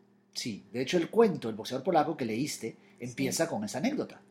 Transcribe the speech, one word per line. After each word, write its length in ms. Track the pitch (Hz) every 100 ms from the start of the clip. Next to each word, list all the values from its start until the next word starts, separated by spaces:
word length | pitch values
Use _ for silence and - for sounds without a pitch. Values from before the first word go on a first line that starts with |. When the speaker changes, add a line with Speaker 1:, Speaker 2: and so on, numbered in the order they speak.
| _ _ _
Speaker 1:
sí. 320 | - 127 95 -
De 100 | 120
hecho, 140 | 135 180
el 140 | 160
cuento, 380 | 208 226 147 113
El 60 | 107
boxeador 280 | 101 127
polaco 320 | 190 165 147 151
que 80 |
leíste, 520 | 117 110 147 - 113 - - -
Speaker 2:
Sí. 60 | 123
Speaker 1:
empieza 420 | 120 127 139 165
con 160 | 117
esa 140 | 107 131
anécdota, 420 | 220 302 - - -